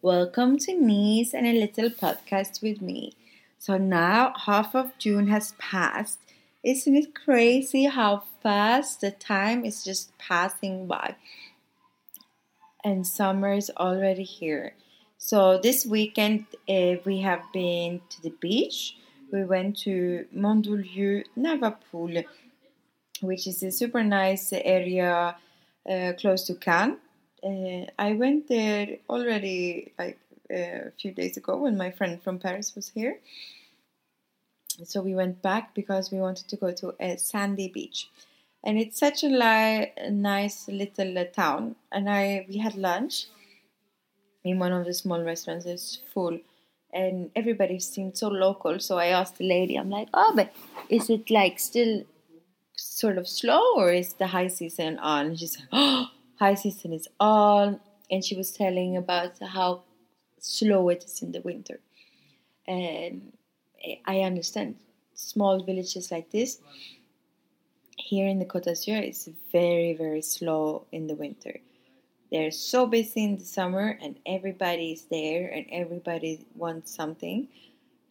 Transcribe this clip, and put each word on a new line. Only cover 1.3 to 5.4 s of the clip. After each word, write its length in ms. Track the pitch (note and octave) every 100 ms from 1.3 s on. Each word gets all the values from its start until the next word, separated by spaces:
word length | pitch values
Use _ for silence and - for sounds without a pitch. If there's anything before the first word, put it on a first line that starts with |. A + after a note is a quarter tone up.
| -
and 100 | A#3+
a 80 |
Little 380 | A#3 G#3+ - A#3
Podcast 720 | A#3 F3+ - - G3 G3 -
with 180 | A3 G#3
me. 320 | F#3 - - - _ _ _ _
So 180 | - F#3+
now 560 | F#3+ F3 E3+ G#3 B3+ - -
half 260 | G3+ G#3+
of 240 | B3+ C4 -
June 300 | A3 G3+ G3+
has 260 | G#3+